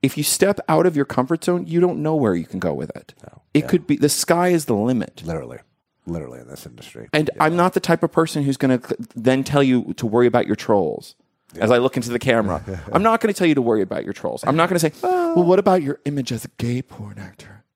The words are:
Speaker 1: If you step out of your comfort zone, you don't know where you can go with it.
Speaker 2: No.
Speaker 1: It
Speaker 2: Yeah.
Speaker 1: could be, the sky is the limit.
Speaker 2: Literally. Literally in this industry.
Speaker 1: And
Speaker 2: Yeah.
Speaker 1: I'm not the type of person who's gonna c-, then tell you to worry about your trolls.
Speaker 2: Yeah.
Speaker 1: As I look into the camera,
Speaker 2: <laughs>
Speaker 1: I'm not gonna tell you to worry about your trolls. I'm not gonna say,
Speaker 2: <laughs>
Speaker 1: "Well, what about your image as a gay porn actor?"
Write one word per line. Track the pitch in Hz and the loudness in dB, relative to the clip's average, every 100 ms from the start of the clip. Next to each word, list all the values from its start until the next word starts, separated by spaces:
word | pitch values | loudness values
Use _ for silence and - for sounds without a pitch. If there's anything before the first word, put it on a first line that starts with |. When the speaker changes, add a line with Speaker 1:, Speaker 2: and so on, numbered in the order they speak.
Speaker 1:
If | 135 - | 0 0
you | |
step | 147 - 190 202 - | -4 2 2 2 0
out | 160 180 | 2 2
of | 156 | 0
your | |
comfort | 139 - 127 165 | -2 -2 -2 -2
zone, | - 175 170 | -2 -2 0
you | 165 | 2
don't | 175 - | 2 0
know | 151 156 | -2 0
where | 117 | 2
you | 87 80 | 0 -4
can | 95 | -4
go | 90 | -4
with | 71 78 - | -4 -8 -12
it. | - _ | -18 _
Speaker 2:
No. | - - _ | -20 -20 _
Speaker 1:
It | 147 | -2
Speaker 2:
Yeah. | 151 | 2
Speaker 1:
could | 180 - | 0 0
be, | 147 | 2
the | 147 | 2
sky | - - 170 180 | 0 0 2 2
is | 175 147 | 0 0
the | |
limit. | 107 113 123 - - | 0 0 0 -4 -8
Speaker 2:
Literally. | 80 80 62 60 _ _ _ _ - | -8 -8 -8 -16 _ _ _ _ -10
Literally | 82 67 62 | -10 -10 -16
in | 60 | -18
this | 65 - | -18 -18
industry. | 58 - - 57 | -20 -20 -18 -4
Speaker 1:
And | 151 156 - | -2 -2 0
Speaker 2:
Yeah. | |
Speaker 1:
I'm | 156 170 | 0 4
not | 180 | 2
the | 185 | 2
type | - 170 | 0 0
of | 165 | 2
person | - 165 156 | 0 0 0
who's | 139 131 | -2 0
gonna | 135 127 - | 2 0 -2
c-, | - 120 | -8 -8
then | - 117 131 | -2 0 0
tell | 135 143 | 2 2
you | 135 127 - | 4 2 0
to | - 117 | -6 0
worry | 113 123 | 4 4
about | 120 - | 4 0
your | 107 | -4
trolls. | - 104 80 - - _ _ _ _ | 2 2 2 -4 -12 _ _ _ _
Speaker 2:
Yeah. | 85 | -4
Speaker 1:
As | 107 | 2
I | 123 | 4
look | 123 127 | 4 -2
into | 120 | -4
the | 117 | -4
camera, | 131 113 104 85 - 92 - | 2 2 2 -4 -6 -12 -4
Speaker 2:
<laughs> | |
Speaker 1:
I'm | 170 | 0
not | 214 226 | 2 0
gonna | - | -2
tell | - 175 | 0 2
you | |
to | 143 | 2
worry | 120 110 | 2 0
about | 95 92 | 0 -4
your | - | -8
trolls. | - - 58 - | -6 -8 -4 -2
I'm | 156 | 2
not | 175 | 2
gonna | 175 | 2
say, | 156 - | -2 -2
Speaker 2:
<laughs> | |
Speaker 1:
"Well, | 370 370 339 330 | -2 0 0 2
what | 175 185 | 4 4
about | 202 185 | 4 2
your | 139 143 | 0 -6
image | 143 143 127 | -6 -4 -4
as | 117 | -6
a | - _ | -8 _
gay | 117 123 | -4 -4
porn | - - 104 101 | -6 -16 -16 -16
actor?" | 98 - - 104 _ | -18 -20 -20 -20 _